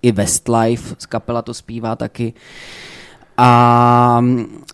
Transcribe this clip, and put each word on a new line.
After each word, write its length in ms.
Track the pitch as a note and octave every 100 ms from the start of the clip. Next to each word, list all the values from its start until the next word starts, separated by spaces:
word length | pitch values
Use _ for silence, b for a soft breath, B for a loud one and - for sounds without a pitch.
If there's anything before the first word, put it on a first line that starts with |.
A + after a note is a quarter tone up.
i 100 | B2
Westlife, 800 | G2+ F#2+ - - A#2 A2+ A#2 - -
z 80 | -
kapela 360 | A2+ - A#2+
to 120 | A#2
zpívá 420 | A#2 - A#2 A2+ A2+
taky. 360 | A2+ - A#2 B B B B B B B B B _ -
A, 800 | B2 A#2+ A#2+ A#2+ A#2+ A#2+ A#2+ A#2+
mm, 260 | B2 B2+ G#2 G2+ -